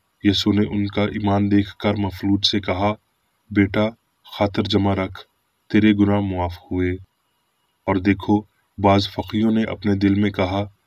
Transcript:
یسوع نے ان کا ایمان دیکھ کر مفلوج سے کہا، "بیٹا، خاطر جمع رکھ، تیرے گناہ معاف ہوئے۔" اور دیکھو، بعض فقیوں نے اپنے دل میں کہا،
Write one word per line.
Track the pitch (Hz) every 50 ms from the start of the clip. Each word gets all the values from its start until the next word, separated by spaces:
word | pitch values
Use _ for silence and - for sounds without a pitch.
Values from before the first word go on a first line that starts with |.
| _ _ _ _ -
یسوع | 101 95 - - 107 104
نے | 101 104 -
ان | - 104 101
کا | 101 - 104 101
ایمان | 104 98 110 104 101 98 101 101 101
دیکھ | 101 101 98 - -
کر | - - 107 101
مفلوج | 101 101 95 92 - - 98 101 101 101
سے | - - 104
کہا، | - - 92 90 101 104 107 - _ _ _ _ _ _ _ _ _ -
"بیٹا، | 101 104 98 95 98 156 156 226 233 - _ _ _ _ _ - - -
خاطر | 104 98 - - 104
جمع | 98 101 98 98 101 98
رکھ، | 95 95 95 92 - - _ _ _ _ _ _ _ _ -
تیرے | - 107 104 107 104
گناہ | 101 101 101 101 101
معاف | 101 98 95 90 87 87 87 -
ہوئے۔" | - - 90 90 90 90 92 95 95 - _ _ _ _ _ _ _ _ _ _ _ _ _ _ _
اور | - 95
دیکھو، | 98 90 104 98 98 - - 104 104 107 _ _ _ _ _ _ -
بعض | 98 98 98 101 98 -
فقیوں | - - 95 - - 107 107 113
نے | 110 110 113
اپنے | - - 98 - 107 101
دل | 95 98 98 98
میں | 101 104 101
کہا، | 101 - 95 92 98 98 104 101 - _ _